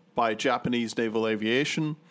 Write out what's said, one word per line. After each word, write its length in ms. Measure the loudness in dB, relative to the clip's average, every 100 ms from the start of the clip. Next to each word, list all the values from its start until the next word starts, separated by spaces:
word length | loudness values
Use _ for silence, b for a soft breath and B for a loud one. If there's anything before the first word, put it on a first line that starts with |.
| B
by 200 | 0 2
Japanese 640 | 2 2 0 0 -2 -2 -2
naval 300 | -2 0 0
aviation, 680 | 0 2 0 0 -2 -4 -6 B